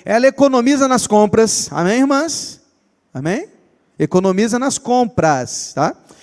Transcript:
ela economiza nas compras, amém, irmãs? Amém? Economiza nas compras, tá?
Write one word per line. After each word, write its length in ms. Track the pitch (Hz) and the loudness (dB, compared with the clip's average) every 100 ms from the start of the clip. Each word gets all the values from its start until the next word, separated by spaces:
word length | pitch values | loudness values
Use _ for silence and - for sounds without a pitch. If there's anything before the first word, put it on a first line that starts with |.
ela 220 | - 220 262 | -2 2 2
economiza 600 | 262 277 262 240 285 269 | 4 2 4 2 2 2
nas 200 | 247 - | 0 2
compras, 640 | 208 208 214 220 - - | 2 4 2 2 0 -6
amém, 280 | 147 180 233 | -2 0 0
irmãs? 600 | 269 277 320 277 - - _ _ _ _ _ | 2 0 -2 -6 -12 -18 _ _ _ _ _
Amém? 340 | 131 151 220 415 _ _ _ _ - | -8 -6 -6 -8 _ _ _ _ -6
Economiza 600 | 151 180 190 185 226 240 | -2 0 0 0 0 -2
nas 180 | 269 - | -4 -6
compras, 960 | - 247 240 - 160 139 120 - - | -2 0 0 0 0 0 -4 -10 -10
tá? 220 | - 151 - _ - | -4 -4 -4 _ -20